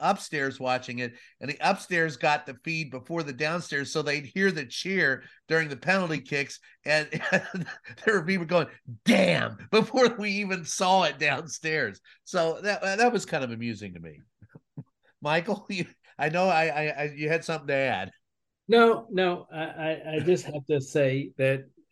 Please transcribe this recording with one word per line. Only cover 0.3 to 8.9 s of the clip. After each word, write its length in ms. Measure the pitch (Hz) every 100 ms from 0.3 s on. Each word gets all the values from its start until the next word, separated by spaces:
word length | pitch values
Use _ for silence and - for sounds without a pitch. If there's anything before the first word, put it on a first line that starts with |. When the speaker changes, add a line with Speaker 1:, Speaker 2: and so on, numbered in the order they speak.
| 156 135 -
Speaker 1:
watching 400 | 127 127 127 123
it, 160 | 123 117 - -
and 80 | 131
the 80 | 147
upstairs 560 | 165 196 - 180 160 131
got 280 | 156 147
the 120 | 147 131
feed 260 | - 160 156
before 320 | 127 - 165
the 100 | 147
downstairs, 600 | 127 151 175 165 143 135
so 100 | 160
they'd 240 | 151 147 139
hear 240 | 190 196
the 160 | 160 123
cheer 560 | - 180 190 151 127 - - -
during 220 | 160 156
the 80 | 127
penalty 440 | 143 190 180 151
kicks, 380 | 120 143 139 - _ _
and, 240 | - 151 151
<laughs> 180 | 160 -
and 360 | 190 - 190 170 - - -
there 100 | -
were 100 | 208
people 200 | 160 190
going, 220 | 165 175 151 - -